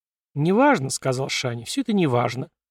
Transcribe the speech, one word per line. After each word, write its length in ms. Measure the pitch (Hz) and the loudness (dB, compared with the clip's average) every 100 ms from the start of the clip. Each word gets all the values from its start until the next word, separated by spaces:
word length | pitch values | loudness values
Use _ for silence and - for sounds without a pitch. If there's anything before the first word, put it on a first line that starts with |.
| _ _ _ | _ _ _
«Неважно», 540 | 143 160 208 294 214 131 | -2 2 4 4 2 0
сказал 400 | - 135 127 135 | -4 -2 -2 -4
Шани, 360 | - 123 120 | -4 -4 -6
«все 180 | 117 - | -8 -6
это 100 | 254 | 0
неважно». 580 | 208 156 123 123 - - _ _ | 2 2 2 0 -4 -10 _ _